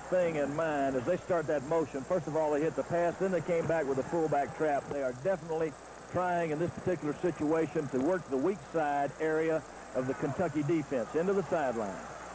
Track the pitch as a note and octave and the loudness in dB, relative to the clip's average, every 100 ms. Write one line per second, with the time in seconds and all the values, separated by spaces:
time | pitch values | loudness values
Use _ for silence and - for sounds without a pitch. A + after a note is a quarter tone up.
0 | - F3+ E3+ D3+ C#3 D3+ D#3+ D3 C#3 C3 | 0 2 2 0 -2 0 0 2 2 2
1 | A#2+ F3 - F3 D#3 D3 C3+ E3 D#3 C#3 | 0 0 2 0 2 0 2 0 0 -2
2 | B2+ F3+ D#3 D#3 D3+ D3 D#3+ C#3+ - E3+ | -2 -2 0 0 2 2 2 0 0 2
3 | E3+ D#3+ F#3+ F3 D3+ E3+ D#3 E3 C3+ C3+ | 2 2 0 0 0 0 2 0 2 0
4 | C3 E3+ D#3 C#3+ C3 - D#3 C#3 - C#3+ | 0 2 2 2 0 0 2 0 -2 -2
5 | C3 B2+ F3 F#3 E3 D#3+ D#3+ C3 - - | -2 -2 -2 -2 -2 -2 -2 -4 -14 -16
6 | - F3 F3+ F3 E3 D3+ F3 - F#3 F3 | -4 0 2 2 0 0 -2 -2 -2 0
7 | D3+ - F3+ - D3+ D#3+ D3 D#3+ C#3+ B2+ | -2 0 0 2 2 2 2 0 0 0
8 | C#3+ F#3 - C3 E3 G3 - E3 D3 C#3+ | 2 0 0 0 0 0 -2 0 2 2
9 | C#3+ - D#3 D#3 D#3+ D#3+ - - - C3 | 0 0 0 2 2 0 -2 -14 -6 -2
10 | C3 C3 D3 C#3 E3+ D3+ C#3+ E3 C#3 C3 | -2 -2 -2 0 0 0 2 0 0 -2
11 | G#2+ D3+ F#3 G3 E3+ E3+ C3+ A#2 G2+ F2+ | 0 0 2 2 2 0 2 0 -2 -6
12 | - - - | -10 -12 -12